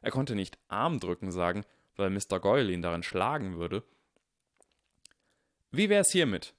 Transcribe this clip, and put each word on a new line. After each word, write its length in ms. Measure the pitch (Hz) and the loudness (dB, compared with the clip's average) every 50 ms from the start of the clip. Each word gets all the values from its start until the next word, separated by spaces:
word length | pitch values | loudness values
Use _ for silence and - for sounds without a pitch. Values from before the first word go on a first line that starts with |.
Er 100 | - 113 | -4 -2
konnte 240 | - 131 135 143 120 | 0 0 -2 0 0
nicht 240 | 101 95 - - _ _ _ | -2 -4 -4 -8 _ _ _
Armdrücken 640 | - 101 120 165 170 123 - 90 87 - - 95 | -4 0 0 0 0 -2 -2 -4 -4 -4 -4 -6
sagen, 320 | 87 90 87 85 87 104 101 _ _ _ _ _ _ | -2 0 0 0 0 -2 -6 _ _ _ _ _ _
weil 140 | - 101 95 | -2 -2 0
Mister 280 | 95 98 98 - 98 92 | 0 -2 -2 -2 -4 0
Goyle 320 | - 98 110 139 131 101 | 2 4 4 4 2 2
ihn 100 | 92 87 | 0 -2
darin 200 | 87 87 85 85 | -2 -2 -2 -4
schlagen 560 | 85 - - 90 92 120 147 156 123 95 90 82 | -4 -4 -2 0 0 0 -2 -2 -4 -6 -6 -6
würde. 240 | 85 85 - 101 117 _ _ _ _ _ _ _ _ _ _ _ _ _ _ _ _ _ _ _ _ _ _ _ _ - _ _ _ _ _ _ _ _ _ _ _ _ | -6 -4 -4 -6 -8 _ _ _ _ _ _ _ _ _ _ _ _ _ _ _ _ _ _ _ _ _ _ _ _ -20 _ _ _ _ _ _ _ _ _ _ _ _
Wie 180 | - 135 208 202 | 0 0 2 4
wär's 220 | 208 202 190 - | 6 6 4 4
hiermit? 440 | - 185 165 131 98 87 - - - | 4 4 2 2 0 -4 -6 -10 -20